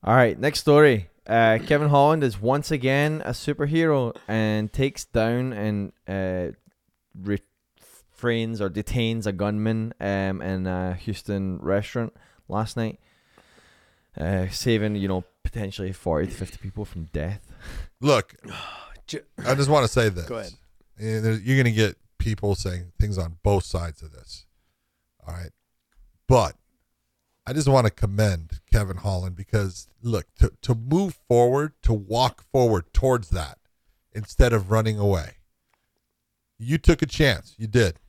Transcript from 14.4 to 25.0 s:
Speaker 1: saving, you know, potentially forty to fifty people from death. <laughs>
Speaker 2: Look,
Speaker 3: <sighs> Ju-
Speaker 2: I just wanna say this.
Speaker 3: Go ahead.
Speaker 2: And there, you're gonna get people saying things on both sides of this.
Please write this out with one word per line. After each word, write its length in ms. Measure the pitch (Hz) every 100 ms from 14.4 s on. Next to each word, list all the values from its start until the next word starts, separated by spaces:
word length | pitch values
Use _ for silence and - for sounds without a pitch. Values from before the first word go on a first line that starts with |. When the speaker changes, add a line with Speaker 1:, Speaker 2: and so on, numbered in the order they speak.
| 92
Speaker 1:
saving, 460 | - - 113 104 104
you 120 | 98
know, 160 | 92 90 _
potentially 480 | - 117 101 - 95
forty 360 | 95 - 78 90
to 60 |
fifty 240 | - 92 -
people 260 | 98 101 104
from 200 | 87 80
death. 360 | - 78 101 - - -
<laughs> 280 | - - _
Speaker 2:
Look, 340 | 131 131 - - - - -
Speaker 3:
<sighs> 360 | - - - -
Ju- 160 | - - - -
Speaker 2:
I 100 | 139
just 140 | 143
wanna 180 | 151 117
say 220 | - 113
this. 160 | 90 82
Speaker 3:
Go 120 | 117
ahead. 160 | 95 - _ _ _ _
Speaker 2:
And 260 | 110 110 110
there, 80 |
you're 240 | 110 104 135
gonna 140 | 123 110
get 200 | 107 - _ _
people 380 | - 107 104 98
saying 360 | 95 90 90 _
things 180 | 104 95
on 200 | 85 82
both 200 | - 101 -
sides 360 | 90 85 78
of 100 | 78
this. 340 | 71 - - _ _ _ _ _ _